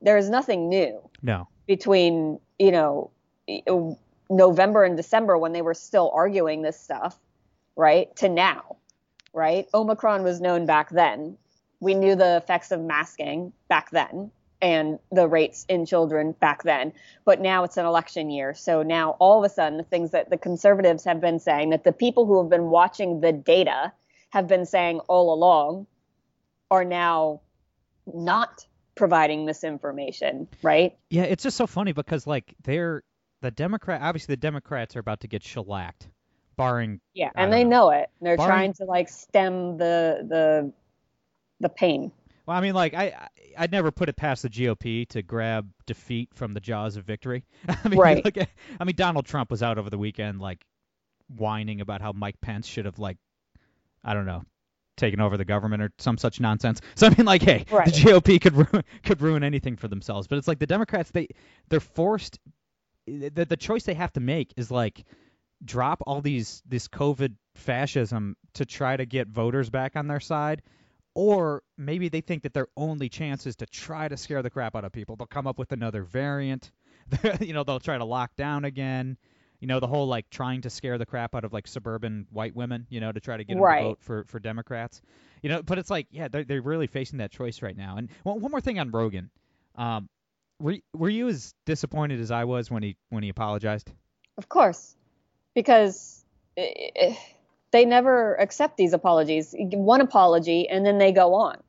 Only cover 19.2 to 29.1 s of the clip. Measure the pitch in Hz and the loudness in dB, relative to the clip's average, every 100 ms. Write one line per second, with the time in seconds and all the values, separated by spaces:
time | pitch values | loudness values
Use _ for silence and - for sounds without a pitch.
19.2 | 185 214 202 202 160 156 160 175 165 165 | 6 8 4 0 -2 -2 -4 -2 -2 -2
20.2 | - 175 185 175 202 196 185 165 185 165 | -2 -4 -4 2 4 6 4 2 0 0
21.2 | 175 165 170 147 156 160 180 170 240 247 | 0 0 0 0 2 2 2 2 0 2
22.2 | 220 196 170 170 170 170 180 - 190 165 | 4 4 4 2 4 4 4 2 -4 0
23.2 | 165 151 139 170 160 131 160 - _ _ | 2 0 4 4 4 0 -6 -10 _ _
24.2 | _ 196 175 185 175 190 175 165 - 180 | _ -2 2 2 2 0 0 -2 2 4
25.2 | 175 160 180 165 147 180 202 _ _ _ | 4 4 6 6 4 -4 -12 _ _ _
26.2 | _ _ _ _ _ 190 180 175 175 165 | _ _ _ _ _ 0 2 0 0 0
27.2 | 156 151 _ _ _ _ _ _ - 170 | 0 -4 _ _ _ _ _ _ -16 -8
28.2 | 170 202 233 - - _ _ - 196 | -2 0 0 -6 -20 _ _ -2 2